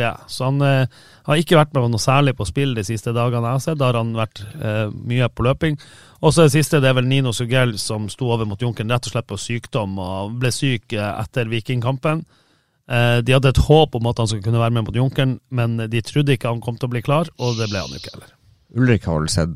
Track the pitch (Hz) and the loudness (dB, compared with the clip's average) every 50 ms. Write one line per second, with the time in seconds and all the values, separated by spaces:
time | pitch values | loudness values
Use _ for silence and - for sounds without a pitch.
0 | 120 117 - - - - - - 127 131 139 139 143 139 139 131 131 123 - - | -4 -4 -4 -6 -14 -14 -8 -4 -2 -2 0 2 2 2 4 2 2 0 -4 -10
1 | - - - - - - 147 160 170 - 180 156 151 151 - 139 120 117 117 104 | -20 -20 -20 -12 -4 0 0 0 2 4 4 4 4 4 2 0 0 0 0 0
2 | - - 131 139 143 139 123 - 113 - - 139 139 139 123 113 101 90 117 104 | 0 2 2 4 4 2 0 -2 -4 -4 -2 -2 -2 0 -2 -2 -4 -4 -4 -6
3 | - 123 117 120 120 123 120 120 117 117 131 139 - 165 165 147 139 127 120 117 | -4 -4 -2 0 0 0 0 -2 -2 -2 -2 -2 -2 -2 -2 0 0 2 2 0
4 | 113 117 113 113 110 - - - 101 104 - - - 110 107 110 110 107 - - | 0 -2 -2 -2 -4 -4 -4 -12 -16 -16 -12 -8 -4 -4 -2 -2 -2 -4 -4 -8
5 | - 117 120 123 123 113 - - 113 123 139 - 165 160 151 143 - - - - | -6 -2 0 0 0 0 0 0 0 0 0 2 0 -2 -2 -2 -8 -16 -20 -20
6 | - - - - - 160 139 170 165 147 110 156 147 - - 151 131 131 131 127 | -20 -20 -10 0 2 4 6 8 6 6 6 4 2 4 2 4 4 4 4 4
7 | 123 127 135 139 135 127 110 - 123 113 123 131 127 123 107 98 - - 110 107 | 2 2 2 2 2 0 -2 -2 -2 0 2 2 2 2 0 -4 -6 -6 -4 -4
8 | 107 101 - - 131 120 117 113 113 104 101 - 120 120 110 - 107 110 123 123 | -6 -8 -6 -4 -2 -2 0 0 -2 -4 -4 -4 -4 -4 -4 -4 -4 -2 -2 -2
9 | - - - 117 - - - - - - 117 117 - - - 127 104 95 95 95 | -2 -4 -6 -6 -6 -6 -8 -10 -6 -6 -6 -8 -8 -6 -4 -4 -4 -4 -4 -6
10 | 92 90 95 95 98 104 117 123 127 123 113 - 147 135 127 110 - - 117 104 | -6 -6 -6 -6 -6 -8 -6 -2 -2 -2 0 0 -2 -2 -2 -2 -4 -6 -6 -4
11 | 104 104 - - 110 - - 131 117 110 113 113 107 - 127 123 113 123 135 131 | -4 -4 -4 -6 -8 -6 -4 -4 -4 -2 -4 -6 -4 -4 -4 -2 -2 -2 -4 -2
12 | - 156 156 160 165 _ _ _ _ _ _ _ _ _ _ _ _ - 123 120 | -2 -2 -2 -4 -6 _ _ _ _ _ _ _ _ _ _ _ _ -4 0 2
13 | 120 120 120 120 120 120 131 135 131 139 127 - - - 147 156 156 - - 120 | 2 4 2 2 2 4 2 4 4 4 4 4 6 6 6 6 6 4 2 -2
14 | 113 117 120 - 113 107 110 107 95 113 117 117 117 117 117 117 107 101 104 117 | -2 -2 -2 0 -2 -2 -2 -4 -2 0 0 2 2 2 0 0 -2 -2 -2 0
15 | 127 135 - - 139 131 123 - _ - 131 123 117 117 117 113 113 110 113 120 | 0 0 0 0 0 0 0 -4 _ -8 -4 -2 -2 0 -2 -2 -4 -2 -2 -4
16 | - - - 147 147 139 139 - - 120 117 117 - - 117 113 - 123 120 120 | -4 -2 0 0 2 2 0 0 0 -4 -4 -4 -6 -8 -8 -6 -6 -4 -4 -4
17 | 113 - 139 156 170 165 - - 139 123 117 110 113 107 101 95 80 67 67 67 | -2 0 0 0 0 -2 -6 -4 -4 -2 -2 -2 -2 -2 -2 -4 -6 -6 -10 -12
18 | - - - - - - _ _ _ _ _ _ _ _ - 117 131 127 117 95 | -14 -14 -16 -18 -20 -20 _ _ _ _ _ _ _ _ -2 2 4 4 4 2
19 | - 87 82 78 78 78 - - 80 85 78 | 2 0 -2 0 0 0 0 0 0 -2 -4